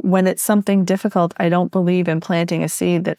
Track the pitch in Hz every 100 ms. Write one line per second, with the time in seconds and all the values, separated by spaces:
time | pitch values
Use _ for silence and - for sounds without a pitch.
0 | 185 190 185 - - 208 202 196 180 190
1 | 208 190 170 - 170 175 170 190 175 180
2 | 175 160 - 170 170 165 160 - 180 175
3 | 175